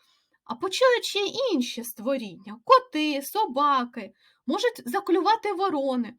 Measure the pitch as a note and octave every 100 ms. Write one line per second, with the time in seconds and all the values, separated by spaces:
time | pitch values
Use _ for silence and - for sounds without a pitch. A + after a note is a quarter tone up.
0 | _ _ _ _ - A#3+ F#4+ F#4+ B4+ A#4
1 | - G4+ G4+ G#4+ C5 D#4 A#3+ - A3+ -
2 | G#3+ C4+ G#3+ E3 - G#3+ - A#3+ - D4+
3 | D4+ C#4 C4+ G#4 G#4+ B3+ D4 C4+ B3 A#3+
4 | G3 _ _ _ - F#4 A#4+ - A#3+ F#4+
5 | - F4+ F4 A4+ G#4 F4 G4 D4+ C4+ B3+
6 | G#3+